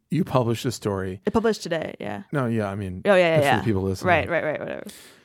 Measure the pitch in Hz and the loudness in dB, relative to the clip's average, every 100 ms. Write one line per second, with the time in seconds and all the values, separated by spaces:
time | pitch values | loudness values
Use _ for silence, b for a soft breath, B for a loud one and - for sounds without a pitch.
0 | - 156 - 131 117 113 131 - 110 95 | -4 -2 2 2 2 0 -2 -4 -4 -2
1 | 95 92 - 226 220 214 175 165 - - | -4 -4 -2 0 0 -2 -4 -6 -6 -8
2 | 104 104 - 147 123 113 101 98 98 92 | -10 -10 -6 -2 0 0 -2 -4 -6 -4
3 | 196 190 170 160 143 120 - 95 95 95 | 2 4 6 4 4 2 2 0 0 0
4 | 180 165 127 165 151 143 - - - B | 2 2 2 -2 -2 -4 -6 -8 -12 B
5 | B B | B B